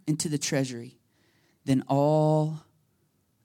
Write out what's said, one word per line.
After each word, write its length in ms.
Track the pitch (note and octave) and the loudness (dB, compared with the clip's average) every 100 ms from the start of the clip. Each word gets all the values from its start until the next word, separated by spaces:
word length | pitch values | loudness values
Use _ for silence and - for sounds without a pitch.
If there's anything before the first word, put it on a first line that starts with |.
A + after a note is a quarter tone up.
| - | -6
into 220 | D#3 F3 | -4 -4
the 100 | D3 | -6
treasury 640 | - C#3+ C3 A#2+ B2 - _ _ _ _ _ _ - | -4 -4 -4 -8 -16 -20 _ _ _ _ _ _ -2
than 180 | C3+ - | -2 0
all 760 | C#3 D3 D#3 D3+ D#3 D3+ D#3 - _ _ _ _ _ _ _ | 2 2 4 4 2 0 -4 -14 _ _ _ _ _ _ _